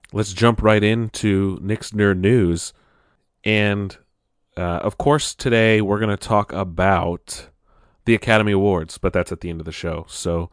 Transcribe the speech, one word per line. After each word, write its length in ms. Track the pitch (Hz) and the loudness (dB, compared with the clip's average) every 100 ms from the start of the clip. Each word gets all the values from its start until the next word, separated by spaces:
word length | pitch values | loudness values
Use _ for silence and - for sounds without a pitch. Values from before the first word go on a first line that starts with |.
| _ | _
let's 220 | 101 104 | -4 -4
jump 280 | 92 117 113 | 2 2 4
right 220 | 107 107 | 4 4
into 760 | 104 113 113 - 107 95 98 92 | 4 0 -2 -4 0 2 0 -4
Nick's 300 | 98 110 - | -6 -6 -6
Nerd 260 | 104 104 92 | 0 2 2
News. 560 | 95 123 90 85 - - _ _ _ _ _ _ | 4 4 4 0 -4 -14 _ _ _ _ _ _
And, 520 | - 107 104 101 98 - _ _ _ _ _ - | 0 2 2 0 -4 -10 _ _ _ _ _ -8
uh, 220 | 90 85 | -4 -4
of 160 | 107 - | -4 -2
course, 360 | 143 151 - | 0 0 0
today 460 | - 131 117 113 110 | -6 0 2 4 4
we're 200 | 101 104 | 2 0
gonna 180 | 110 101 | 0 -2
talk 340 | - 107 101 | 0 0 0
about 960 | 87 95 82 92 95 87 87 - - - _ _ _ _ _ | -4 -6 0 2 2 0 -6 -10 -18 -18 _ _ _ _ _
the 100 | - | 0
Academy 380 | 113 - 110 104 | 0 2 2 2
Awards, 460 | 98 101 90 78 - | 2 2 0 -4 -6
but 140 | 92 | -4
that's 200 | 90 87 | -2 -2
at 80 | 87 | -6
the 100 | 87 | -10
end 100 | 82 | -10
of 40 | |
the 80 | 80 | -12
show, 340 | - 85 80 82 | -10 -8 -8 -10
so 400 | - 87 85 85 | -10 -4 -4 -6